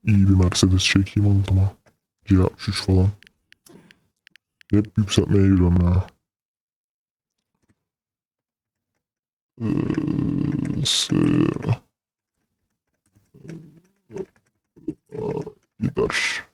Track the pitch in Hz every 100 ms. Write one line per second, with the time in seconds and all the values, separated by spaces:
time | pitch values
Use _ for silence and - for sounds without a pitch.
0 | - 104 98 95 90 - 95 92 - 98
1 | 95 - 101 98 98 95 98 - _ _
2 | _ _ - 95 92 - - 95 - 95
3 | 95 101 _ _ _ _ _ - - _
4 | _ _ _ _ _ _ _ 101 107 -
5 | 101 - - 101 98 95 90 90 87 90
6 | 92 _ _ _ _ _ _ _ _ _
7 | _ _ _ _ _ _ _ _ _ _
8 | _ _ _ _ _ _ _ _ _ _
9 | _ _ _ _ _ _ 113 - - -
10 | - - - - - - - - - -
11 | - 50 50 50 50 - - - _ _
12 | _ _ _ _ _ _ _ _ _ _
13 | _ _ _ 139 151 165 160 151 _ _
14 | _ 196 190 _ _ _ _ _ - -
15 | _ - - - - - _ _ 110 -
16 | - - - - -